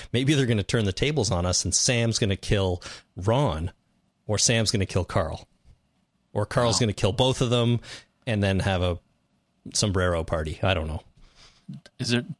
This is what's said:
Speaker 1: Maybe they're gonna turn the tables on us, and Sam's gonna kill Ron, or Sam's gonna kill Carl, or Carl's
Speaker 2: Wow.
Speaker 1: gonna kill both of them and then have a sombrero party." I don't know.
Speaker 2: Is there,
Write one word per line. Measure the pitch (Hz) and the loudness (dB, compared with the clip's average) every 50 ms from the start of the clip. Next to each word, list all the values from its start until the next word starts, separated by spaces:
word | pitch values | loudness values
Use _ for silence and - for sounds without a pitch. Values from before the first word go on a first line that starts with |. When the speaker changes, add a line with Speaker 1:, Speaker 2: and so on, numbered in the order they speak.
| - - - | -8 -4 -2
Speaker 1:
Maybe | 120 139 139 | 0 2 2
they're | 156 139 135 | 2 2 2
gonna | 113 117 104 | 2 0 0
turn | 92 - - 117 107 | 0 0 0 0 0
the | 98 - | 0 0
tables | - 127 143 156 143 101 - | 0 -2 0 0 0 0 0
on | 92 87 90 | 0 0 0
us, | 90 90 - | 0 0 0
and | - 85 - | 0 0 0
Sam's | - - - 123 117 117 117 110 - | 0 2 2 2 2 2 0 0 0
gonna | 120 98 98 | 0 -2 -2
kill | - - - 110 101 95 92 90 87 - - - - - _ _ | -2 -2 0 0 2 2 0 -2 -4 -6 -12 -16 -18 -20 _ _
Ron, | - 90 107 117 139 147 110 76 78 85 92 - _ _ _ _ _ _ _ _ _ _ | -4 0 0 2 2 2 0 -2 -2 -6 -8 -8 _ _ _ _ _ _ _ _ _ _
or | - 104 98 | -4 0 0
Sam's | - - 117 113 107 92 | 2 2 2 2 2 2
gonna | - 104 95 | 0 0 0
kill | - - 98 87 | 0 0 -2 -2
Carl, | - - 104 82 78 - - - - _ _ _ - - _ _ _ _ _ _ _ _ _ _ _ | 0 0 -2 -2 -2 -6 -10 -14 -20 _ _ _ -20 -20 _ _ _ _ _ _ _ _ _ _ _
or | - 101 104 | -4 -4 -4
Carl's | - - 127 120 117 110 | -2 0 2 2 2 2
Speaker 2:
Wow. | - 127 | 2 0
Speaker 1:
gonna | 104 95 | 0 0
kill | - - 98 | 0 0 0
both | - - 127 131 127 - | 2 2 2 2 2 2
of | 131 117 | 0 2
them | 123 120 117 120 120 113 - - - - - _ _ _ _ | 2 2 4 2 2 0 -2 -8 -16 -18 -20 _ _ _ _
and | 127 110 101 | -2 0 2
then | 101 98 98 92 | 2 2 2 2
have | 71 98 95 90 | 2 0 0 2
a | 90 90 87 - - _ _ _ _ _ _ _ _ _ _ _ - - - | 0 0 -2 -4 -8 _ _ _ _ _ _ _ _ _ _ _ -14 -6 -2
sombrero | - 113 104 90 95 90 90 87 82 80 | 0 0 0 2 2 2 2 0 0 -2
party." | - - 78 78 78 80 - | -2 -4 -4 -4 -4 -4 -2
I | - 95 | 0 0
don't | 95 85 78 | 0 0 -2
know. | 78 78 - - - _ - - - _ - - - _ _ _ - 139 139 - - _ - | -4 -6 -8 -10 -16 _ -20 -20 -20 _ -20 -20 -20 _ _ _ -18 -18 -18 -20 -18 _ -8
Speaker 2:
Is | 123 113 | -2 0
there, | 120 120 - - 147 | 0 0 0 -4 -10